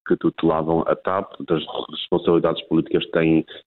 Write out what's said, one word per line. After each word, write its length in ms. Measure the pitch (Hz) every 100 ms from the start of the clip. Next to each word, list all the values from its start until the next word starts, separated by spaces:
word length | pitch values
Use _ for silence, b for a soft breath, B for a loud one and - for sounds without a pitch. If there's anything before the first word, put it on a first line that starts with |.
| -
que 100 | 87
tutelavam 680 | 85 - 82 80 78 82 -
a 80 |
tap, 420 | 76 - 95 101 -
portanto, 180 | -
as 440 | 80 - - - -
responsabilidades 640 | - 87 - 82 82 80 -
políticas 360 | 80 - 87 -
têm, 340 | 87 80 80 - B